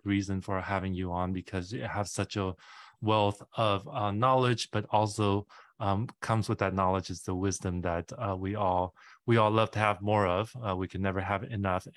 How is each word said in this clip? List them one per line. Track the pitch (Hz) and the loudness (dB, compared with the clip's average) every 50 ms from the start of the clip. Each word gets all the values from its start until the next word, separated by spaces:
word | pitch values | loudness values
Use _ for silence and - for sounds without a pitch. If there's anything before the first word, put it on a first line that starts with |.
| _ | _
reason | 101 101 101 95 95 98 95 | 0 0 2 2 0 -4 -4
for | - - 98 95 | -4 -4 -4 -4
having | 92 98 98 95 92 95 92 | -2 -2 -2 -2 0 -2 -2
you | 90 92 90 | -4 -4 -4
on | 87 90 90 92 95 | -2 -2 -2 -2 -2
because | 92 82 - - 92 85 90 117 | -4 -6 -6 -6 -6 -6 -6 -6
you | 131 | -8
have | 120 107 - 104 104 - | -6 -6 -4 -4 -4 -4
such | - - 98 - - 107 | -4 -4 -4 -4 -2 -2
a | 98 92 90 - - - - - - - - _ | -2 -2 -4 -6 -12 -20 -20 -20 -20 -20 -14 _
wealth | - 107 107 107 104 101 101 - - - - - | 0 2 4 4 4 2 2 -2 -8 -10 -4 0
of, | 113 107 101 95 98 - | 2 2 2 0 -2 -6
uh, | - 131 104 101 | -6 -2 -2 -2
knowledge, | 101 104 123 131 131 131 127 123 120 113 - - | 0 2 4 4 4 6 4 4 2 0 -2 -2
but | - 107 101 - | -2 -4 -2 0
also, | - 104 107 104 101 - 107 101 98 104 101 - - - - - _ - | 2 2 2 2 2 0 2 2 2 2 -2 -6 -14 -20 -20 -20 _ -4
um, | 113 98 98 101 120 123 - _ | -2 0 0 0 -2 -4 -8 _
comes | - - 113 110 101 - | -4 0 0 0 2 0
with | 110 - | 0 0
that | 101 95 92 | 0 0 2
knowledge | 98 95 92 95 95 90 - | 2 2 2 2 0 -2 -4
is | 92 82 - | -8 -8 -6
the | - 92 | -4 -4
wisdom | 90 95 98 92 - - 95 87 90 | -2 0 -2 -2 -2 -4 -4 -4 -2
that, | 87 90 85 85 85 - - | -2 -2 -2 -2 -4 -6 -8
uh, | 110 110 101 95 92 | -6 -4 -4 -4 -4
we | 95 95 104 | -4 -4 -2
all, | 107 101 92 90 90 90 90 - - - - - - _ | -2 0 2 2 2 0 -2 -4 -10 -20 -20 -20 -10 _
we | - 117 113 | 4 4 6
all | 107 107 | 6 6
love | 107 110 110 104 | 6 4 2 2
to | - 104 | 2 0
have | 107 104 101 92 | 0 0 0 0
more | 101 104 107 104 101 90 | 0 0 2 4 4 4
of. | 87 95 113 113 - 127 117 | 2 0 -2 -4 -8 -8 -4
Uh, | 104 92 | -4 -2
we | 92 95 90 | -2 -4 -4
can | - 92 | -4 -2
never | 95 98 90 95 | -2 -2 0 -2
have | 92 98 101 95 | -2 -2 -2 -4
enough. | - - 117 104 98 95 90 92 - - - | -4 -6 -6 -2 0 0 0 -2 -4 -6 -8